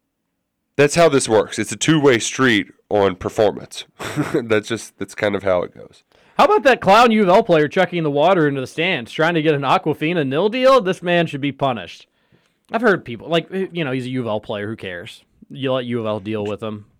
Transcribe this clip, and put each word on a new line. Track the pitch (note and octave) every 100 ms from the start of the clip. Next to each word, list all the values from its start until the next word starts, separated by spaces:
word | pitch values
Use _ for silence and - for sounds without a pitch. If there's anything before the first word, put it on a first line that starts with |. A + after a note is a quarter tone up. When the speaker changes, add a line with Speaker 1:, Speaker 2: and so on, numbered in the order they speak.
| _ _ _ _ _ _ _ -
Speaker 1:
that's | C#3+ E3+
how | E3
this | C#3 A#2+
works. | G#2+ - -
It's | G#2
a | G#2+
two-way | - D#3 C#3 A#2
street | - - C3 G#2 - _ -
on | G2+ G2 F2+
performance. | G2+ - G#2 B1 - - - _ -
<laughs> | D3 C#3
That's | D3+ A#2 G#2+ -
just, | A2 - _
that's | G2
kind | - G#2 G2
of |
how | G2 F2+
it | - -
goes. | - _ _ _ _ -
Speaker 2:
How | D4
about | G#4+
that | C#4 A#3
clown | F3+ G#3+ A#3+
U | A3
of | F#3
L | F3+
player | - D#3+ D3
chucking | F#3+ F3+ F3
the | D#3
water | C#3+ E3+ F#3 D3
into | C#3
the | B2
stands, | D#3 F3+ D3 A2
trying | - D#3+ E3+
to |
get | D#3
an | C#3+
Aquafina | C3+ F#3 D#3+ C#3 D#3 F3 C3+
nil | C#3+ G#3
deal? | B3+ B3+ C4
This | F#3 F3+
man | F3 F3 E3
should | C#3+
be | C#3
punished. | C3 C#3 A2+ E2+ - - _ _ _ _ _ _
I've | A3
heard | A#3 F3 -
people, | A2+ B2
like, | E3 -
you | F#3+ F3+ E3+
know, | C#3
he's | C3 B2
a |
U | B2+
of | A2
L | G#2+
player. | - G#2 G#2
Who | A2
cares? | F#2+ F2 G#2+ - _ _ -
You | C#3+ C3
let | C3 B2
U | A#2+
of | G#2+
L | G#2+
deal | G2+ G#2+
with | G#2 G2+
him. | A2 G#2 -